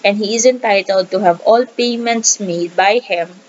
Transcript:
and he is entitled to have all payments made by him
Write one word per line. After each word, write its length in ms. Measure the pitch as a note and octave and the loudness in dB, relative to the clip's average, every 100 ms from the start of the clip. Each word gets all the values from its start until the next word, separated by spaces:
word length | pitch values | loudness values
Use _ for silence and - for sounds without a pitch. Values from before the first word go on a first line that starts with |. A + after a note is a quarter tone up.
and 140 | G3+ G#3 | 0 0
he 180 | G3+ | -2
is 100 | A#3 | 2
entitled 680 | B3+ B3+ A#3 G3+ F#3+ F#3+ F#3 | 2 2 0 0 2 -2 0
to 80 | F#3+ | 0
have 220 | F#3+ E3+ | 0 2
all 240 | - A#3 | 2 2
payments 760 | B3+ - A#3+ A#3 A#3 A3+ A3+ - | 2 -2 -2 -2 -2 -2 -2 -4
made 360 | G3 E3+ F3 | -4 -4 -4
by 240 | F3 G3 A#3 | 0 0 0
him 400 | - F3 E3+ F#3 | -2 -6 -6 -10